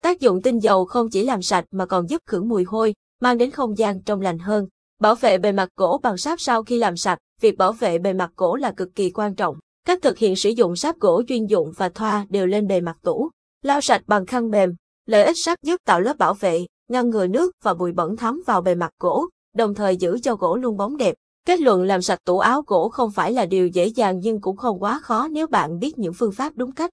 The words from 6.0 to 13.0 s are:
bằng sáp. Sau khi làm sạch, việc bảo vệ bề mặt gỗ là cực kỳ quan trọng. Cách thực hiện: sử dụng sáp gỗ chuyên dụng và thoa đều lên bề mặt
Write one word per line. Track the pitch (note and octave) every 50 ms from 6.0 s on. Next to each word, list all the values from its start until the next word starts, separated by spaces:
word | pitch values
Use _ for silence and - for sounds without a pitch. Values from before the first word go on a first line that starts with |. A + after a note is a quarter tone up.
| -
bằng | A#3+ G3
sáp. | F3+ - C#4+ E4+ -
Sau | - C#4+ A#3+ A3+ A3
khi | A3 B3
làm | A#3 A3+ G3 F3
sạch, | E3+ - G3+ F3 - _ _ _ _
việc | - G#3+ F3
bảo | - F#3+ F#3+
vệ | A3 - A#3+ F#3+ E3+
bề | E3 F3 G3 F#3
mặt | F#3 F3+ E3+ _
gỗ | - F#3 E3+ F#3
là | C#4 C#4+ A3+
cực | F#3+ - F#3 F#3 _
kỳ | - G3 F3+
quan | F3+ - G#3 G#3 F#3+
trọng. | - G3+ E3 D3+ D#3 _ _ _ _ _
Cách | - F4+ F4+
thực | - C4 -
hiện: | - A3+ G3+ F#3
sử | F#3+ - G#3
dụng | A#3 A#3 A3 F3 F3
sáp | F3 - D4+ E4 -
gỗ | G#3 G3 E3 G3 B3
chuyên | A#3+ C4 A#3 A3
dụng | G3 G#3 F3+ D#3 D#3 F3
và | - G3 F3+
thoa | _ - A3 G#3+ G#3+ G#3 G3+ G3+
đều | F#3+ G3+ F#3+
lên | F3+ G3 G#3+ G#3
bề | F#3+ G3 F3+
mặt | F3 E3+ D#3+ _